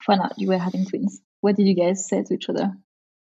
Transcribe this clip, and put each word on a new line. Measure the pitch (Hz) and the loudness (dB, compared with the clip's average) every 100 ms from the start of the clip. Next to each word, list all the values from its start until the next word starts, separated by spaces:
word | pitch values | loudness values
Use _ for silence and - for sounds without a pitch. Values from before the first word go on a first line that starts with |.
found | - 196 | 0 0
out | 175 - | 0 -4
you | 185 | -2
were | 185 | 0
having | 180 185 | -2 -4
twins? | 190 - 202 - _ _ | -4 -4 -4 -6 _ _
What | 202 | 2
did | 208 196 | 4 4
you | 175 | 4
guys | 175 190 - | 2 0 -2
say | 196 | -4
to | 202 | -2
each | 185 - | -4 -4
other? | - 202 190 _ _ _ _ | -2 -2 -4 _ _ _ _